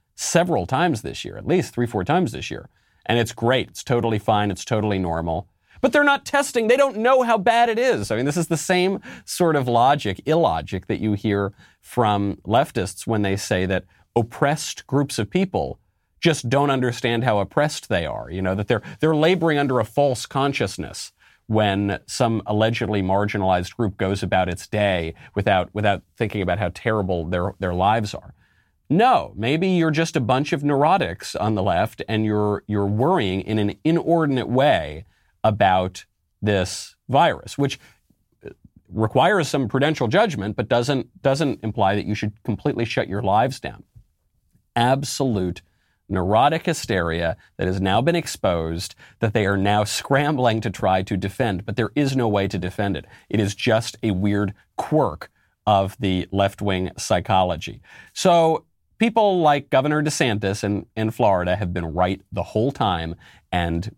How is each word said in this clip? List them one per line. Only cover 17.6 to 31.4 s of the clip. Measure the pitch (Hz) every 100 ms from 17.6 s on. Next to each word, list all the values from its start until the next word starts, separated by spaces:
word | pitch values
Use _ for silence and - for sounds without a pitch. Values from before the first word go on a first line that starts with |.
| 151 - -
they | 95 78
are, | 53 58
you | 90
know, | 95
that | 95 101
they're, | - - 147
they're | 156
laboring | 151 160 185 165 147
under | 143 127
a |
false | 104 - 143 120
consciousness | - 135 139 - 101 - 76 - - _ _ _ -
when | 107 104 98 101 - -
some | - 120 113 -
allegedly | 107 110 117 104 104
marginalized | 95 98 101 101 95 90 90 -
group | 110 -
goes | 95 98
about | 92 92 92
its | 87 -
day | 104 101 92 82 - -
without, | 101 101 95 90
without | 104 104 98 - -
thinking | 110 107
about | 90 90
how | 90
terrible | - 117 110 95 87 82
their, | 90 92 -
their | 92
lives | 90 98 113 104
are. | - - - _ _ _ _ -
No, | 156 247 220 71 101
maybe | 113 160 190
you're | 180 165
just | 151 165 156
a |
bunch | 120 127 147
of | 151
neurotics | 143 139 151 190 92 - -
on | -